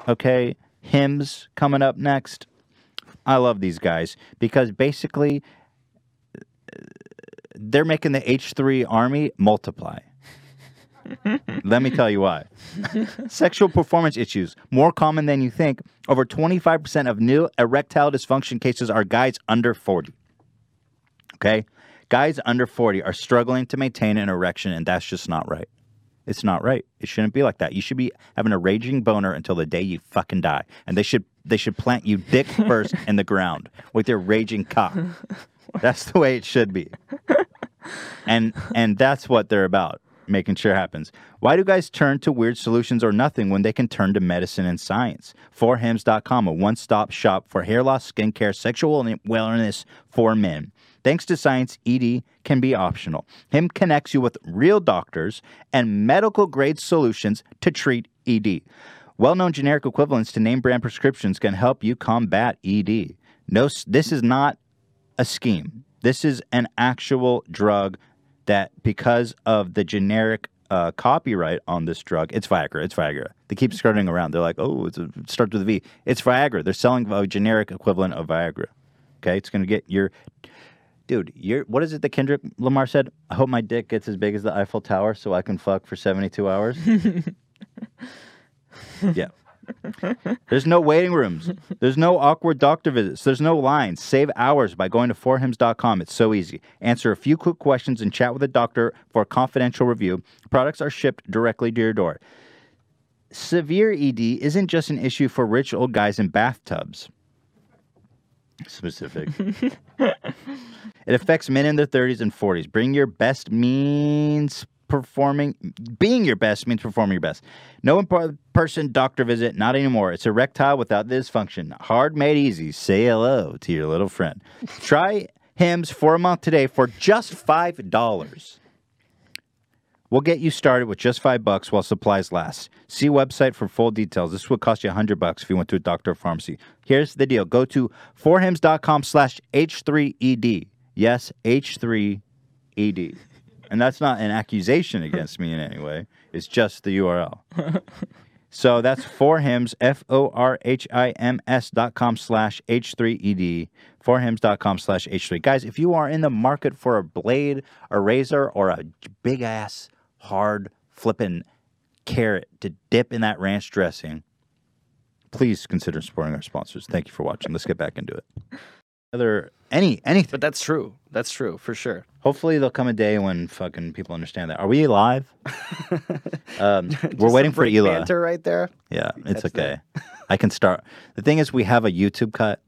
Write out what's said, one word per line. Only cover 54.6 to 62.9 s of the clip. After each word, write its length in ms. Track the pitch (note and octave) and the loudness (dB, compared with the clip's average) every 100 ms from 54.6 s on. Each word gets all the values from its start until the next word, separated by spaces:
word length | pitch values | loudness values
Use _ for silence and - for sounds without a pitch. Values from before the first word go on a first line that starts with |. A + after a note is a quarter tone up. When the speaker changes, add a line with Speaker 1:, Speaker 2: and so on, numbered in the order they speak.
| D#3 G#3 | 4 4
Speaker 1:
doctors 600 | E3 F2+ - D#2+ F2+ - - - _ | 2 0 -4 -6 -6 -8 -20 -20 _
and 360 | C3 A2+ G2+ A2 | -2 0 0 4
medical-grade 720 | E3+ G#3+ G#3 F#3+ C#3 C#3 D#3 | 4 4 2 0 2 0 -2
solutions 680 | - E3 B2 A2 G#2 G#2+ _ _ | 0 2 2 0 -4 -4 _ _
to 100 | F3+ | -2
treat 380 | - C#3 A#2+ - _ | 0 -2 -2 -6 _
E 140 | - A2+ | -2 0
D. 240 | G#2 F2+ - - - - - - | 0 -4 -8 -20 -20 -20 -20 2
Well-known 340 | B2 F3+ F3+ | 2 4 0
generic 320 | D3 C#3 D3 | 0 0 0
equivalents 480 | B2+ - D3 C3 A2 | 0 0 2 0 -2
to 80 | A2+ | 0
name 200 | A2 B2+ | 2 2
brand 180 | B2 B2 | 2 0
prescriptions 580 | A2+ - C3+ C3 G2+ F#2+ | -2 0 0 0 -4 0
can 140 | G#2 | -2
help 320 | F#2+ B2 C3+ | 0 0 0
you 100 | G#2+ | -2
combat 600 | A#2+ - A#2 G#2+ F#2+ A#2 - | -2 -2 0 0 0 0 -2
E 200 | F#2 G#2 | -2 0
D. 360 | F#2+ | 0